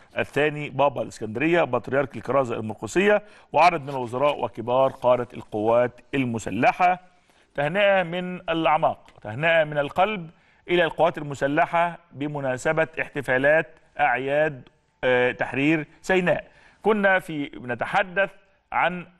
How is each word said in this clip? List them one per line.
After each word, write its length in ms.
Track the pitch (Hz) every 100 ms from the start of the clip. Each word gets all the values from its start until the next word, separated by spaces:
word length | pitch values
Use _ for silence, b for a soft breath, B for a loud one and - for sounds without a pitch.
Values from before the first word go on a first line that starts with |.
| b 104
الثاني 520 | 107 139 151 147 147
بابا 320 | 135 143 123
الإسكندرية 640 | 110 - 110 110 156 175
بطريرك 520 | 139 123 - 131 143 117
الكرازة 400 | 117 135 120 113
المرقسية، 680 | 110 107 110 175 202 208 B B B
وعدد 280 | 143 175 165
من 80 | 135
الوزراء 540 | 135 120 127 147 139
وكبار 480 | 120 - 113 127 135
قادة 360 | - 123 123 120
القوات 680 | 113 - 107 110 120 123 - -
المسلحة. 880 | 143 123 113 - 98 156 - 180 180 - b b b b -
تهنئة 480 | 147 190 202 190
من 320 | 170 175 180 180
الأعماق، 760 | - 165 160 156 147 101 - -
تهنئة 420 | 107 113 165 165
من 140 | 151 147
القلب 520 | 143 - 202 214 160 b b b -
إلى 160 | 175
القوات 340 | 160 - 165 160
المسلحة 840 | 147 139 139 151 165 170 175 165 _
بمناسبة 760 | 127 147 147 131 127 160 160 160 -
احتفالات 800 | - 143 135 127 139 156 160 - _ -
أعياد، 680 | 143 123 135 147 156 131 - _ _ -
آه، 280 | 127 123 123
تحرير 560 | - 131 127 147 160 147 b
سيناء. 460 | - 185 175 131 - b b b
كنا 380 | 202 214 196 185
في 320 | 175 151 143 -
نتحدث 760 | 123 117 117 185 190 180 196 - _ _ -
عن 360 | 117 160 180 156